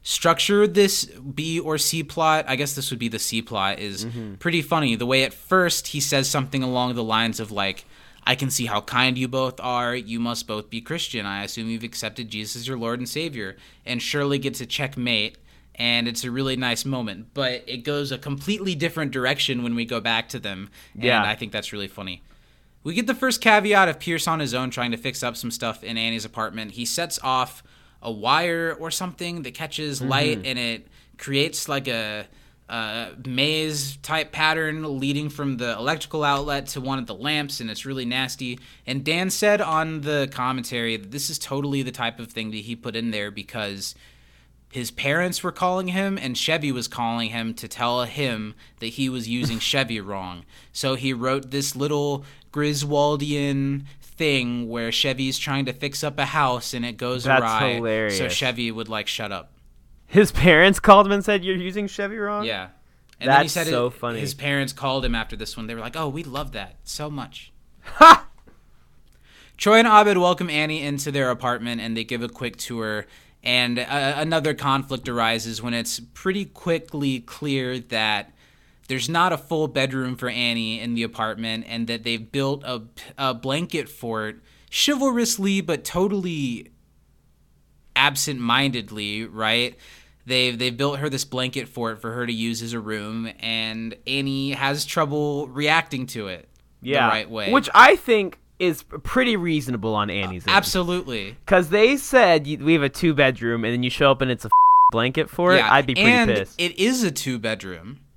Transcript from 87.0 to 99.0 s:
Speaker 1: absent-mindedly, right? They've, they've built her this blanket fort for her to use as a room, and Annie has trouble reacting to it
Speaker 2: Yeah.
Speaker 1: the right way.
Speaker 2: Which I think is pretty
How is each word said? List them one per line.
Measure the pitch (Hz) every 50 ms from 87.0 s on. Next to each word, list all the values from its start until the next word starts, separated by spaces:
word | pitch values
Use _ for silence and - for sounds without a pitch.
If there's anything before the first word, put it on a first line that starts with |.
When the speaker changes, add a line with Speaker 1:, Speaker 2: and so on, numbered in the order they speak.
| _ _ _ _ _ _ _ _ _ _ _ _ _ _ _ _ _ - -
Speaker 1:
absent-mindedly, | 123 135 147 139 139 - 151 143 123 120 117 120 131 139 139 123 120 101 98 107 107 104 104 104 107 113
right? | 98 87 110 110 107 113 120 120 123 - - - - - - - - - _ _
They've, | 113 127 127 127 127 120
they've | 113 127 123 120
built | 117 139 143 143 135
her | 147 151
this | 135 131 -
blanket | - 131 127 127 127 - 139 117
fort | - - 127 117 113 110 107
for | - 113 113
her | 123 123
to | 117 120
use | 110 113 117 117 113
as | 117 113 120
a | 117
room, | 107 107 110 107 104 107 110 113 113 113 - -
and | - 113 113 113 113 113 110 113 113 113 110 - -
Annie | - 135 139 139 139 135 135 135 139
has | 143 127 135 139 143 147 147
trouble | - - 170 156 143 143 151 147 147 143 143 151
reacting | 127 127 139 147 147 156 165 160 - - 127 127
to | 117 - 117 104
it | 95 92 85 - _ _ _ _ _ _ _
Speaker 2:
Yeah. | - 123 139 139 123
Speaker 1:
the | 110
right | 110 110 107 -
way. | 113 110 101 -
Speaker 2:
Which | 240 269 - - -
I | 208 247 285 392
think | 311 - 254 226 214 196 180 - _ _ _ _ _
is | 180 180 156 - -
pretty | - - 156